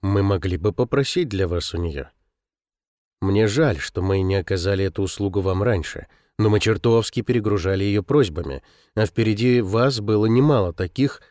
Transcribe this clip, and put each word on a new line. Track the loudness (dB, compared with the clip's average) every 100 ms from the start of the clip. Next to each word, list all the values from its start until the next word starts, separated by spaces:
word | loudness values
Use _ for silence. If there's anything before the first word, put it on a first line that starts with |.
мы | -2 0
могли | 2 0 -2 -2
бы | -2
попросить | -2 -2 0 0 -2 -2
для | -2 -2
вас | -2 -4
у | -4
неё. | -4 -6 -12 _ _ _ _ _ _ _ _ _ _ _
Мне | -2 2 2
жаль, | 2 0 0
что | -6 -4
мы | 0 0
не | 0
оказали | -2 -2 -4 -2 -2
эту | -2 -2
услугу | -6 -2 -4 -2
вам | -2 0
раньше, | 0 0 -4 -10 -16 _ _ -2
но | 2
мы | 2
чертовски | 2 0 2 2 2 -4
перегружали | -2 0 2 0 0 0
её | 0 0
просьбами, | 2 2 2 0 -8 -10 _ _ _
а | -2 -2
впереди | 0 0 2 2 2
вас | 2 2 2 0
было | 0 2 4
немало | 4 4 2 0
таких, | -2 -6 0 -2 -2 _